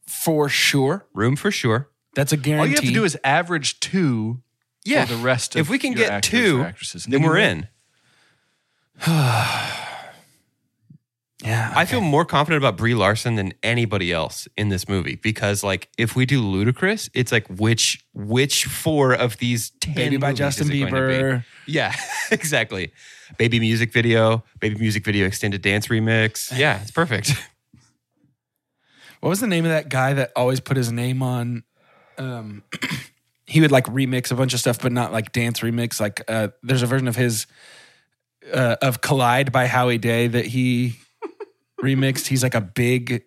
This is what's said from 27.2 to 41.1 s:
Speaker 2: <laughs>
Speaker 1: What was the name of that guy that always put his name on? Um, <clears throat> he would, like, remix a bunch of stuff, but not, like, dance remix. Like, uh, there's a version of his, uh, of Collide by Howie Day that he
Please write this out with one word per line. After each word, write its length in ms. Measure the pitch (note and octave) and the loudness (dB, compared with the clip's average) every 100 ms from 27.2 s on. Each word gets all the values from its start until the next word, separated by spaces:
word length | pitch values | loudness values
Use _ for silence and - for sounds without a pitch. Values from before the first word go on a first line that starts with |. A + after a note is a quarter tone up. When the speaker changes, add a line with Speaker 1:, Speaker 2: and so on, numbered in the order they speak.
| - | -2
Speaker 2:
<laughs> 100 | C#3 - _ _ - _ _ _ _ _ _ _ _ _ _ _ _ - - | -2 -4 _ _ -20 _ _ _ _ _ _ _ _ _ _ _ _ -20 -6
Speaker 1:
What 100 | C#3+ | -2
was 100 | G3 | 0
the 60 | A#3 | 0
name 180 | E3+ | 0
of 60 | E3 | 2
that 180 | D#3+ D3+ | 0 0
guy 240 | C3 C3 | 0 2
that 180 | C#3 B2+ - | 0 -2 0
always 240 | B2 C3 | 0 0
put 160 | - C3+ | -2 -2
his 160 | A#2 | 0
name 300 | A#2 B2 C3 | -2 -2 -2
on? 420 | C3 B2 A#2+ A#2+ - _ _ _ _ - | -2 -2 -4 -6 -10 _ _ _ _ -12
Um, 440 | C3+ A#2+ G#2+ G#2 _ - - C#3 | -10 -10 -12 -16 _ -10 -8 -8
<clears throat> 420 | - _ _ _ - | -12 _ _ _ 0
he 140 | C#3 | 4
would, 100 | D#3 | 6
like, 140 | C3+ B2 | 4 2
remix 440 | B2 C3 B2+ A#2+ | -2 0 0 -2
a 40 | B2 | 0
bunch 160 | C3 | 0
of 80 | B2 | 0
stuff, 180 | B2+ A2 | 0 0
but 120 | B2+ | 0
not, 180 | A#2+ A2 | 0 -2
like, 220 | A2+ G#2+ | -4 -4
dance 280 | - A#2 A2+ | -2 -2 -2
remix. 380 | A2+ A#2 A#2 - | -2 -2 -4 -2
Like, 240 | G#2 G2+ - | -4 -4 -6
uh, 200 | A2 G#2+ _ | -2 -4 _
there's 200 | A#2+ C3 | -2 0
a 40 | A#2+ | 2
version 220 | C3 B2+ | 0 -2
of 80 | A2 | 0
his, 300 | B2 A2 - _ - - - _ _ _ _ _ - | 0 0 -6 _ -20 -20 -20 _ _ _ _ _ -6
uh, 240 | B2+ B2 A#2 | 0 2 2
of 180 | C3+ A#2 | 0 -2
Collide 500 | - C#3 A#2+ B2 C#3 | 0 2 4 4 2
by 140 | B2+ B2 | 2 2
Howie 320 | B2+ B2 A#2 | 2 2 2
Day 280 | A#2 A#2 A#2+ | 0 2 2
that 160 | A#2+ - | 0 -2
he 500 | B2 B2+ B2 B2 A#2 _ | 0 0 2 0 -4 _